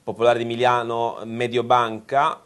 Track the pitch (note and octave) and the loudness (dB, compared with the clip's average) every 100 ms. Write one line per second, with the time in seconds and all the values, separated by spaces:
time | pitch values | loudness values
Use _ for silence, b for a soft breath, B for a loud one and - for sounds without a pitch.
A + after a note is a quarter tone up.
0 | - G#2 A#2 A#2 A#2 A#2 B2 A#2+ A#2 A#2 | -10 0 2 2 0 0 2 2 0 -2
1 | A#2 - A2 A2+ C3 B2 A#2 B2 A#2 A2 | -4 -4 -10 -6 -2 -2 2 2 2 -4
2 | - C#3 D#3 - | -4 0 0 -2